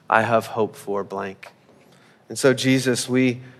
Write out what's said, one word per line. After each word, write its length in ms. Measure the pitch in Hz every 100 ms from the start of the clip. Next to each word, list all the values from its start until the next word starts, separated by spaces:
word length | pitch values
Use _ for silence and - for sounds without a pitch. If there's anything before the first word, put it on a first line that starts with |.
| -
I 140 | 110
have 240 | 110 113 110
hope 280 | - 104 -
for 280 | - 101
blank. 480 | 98 98 98 95 - _ _ _ _ _ _ _ -
And 80 | 113
so, 140 | 135
Jesus, 560 | 123 131 131 127 120 -
we, 340 | 127 127 120 -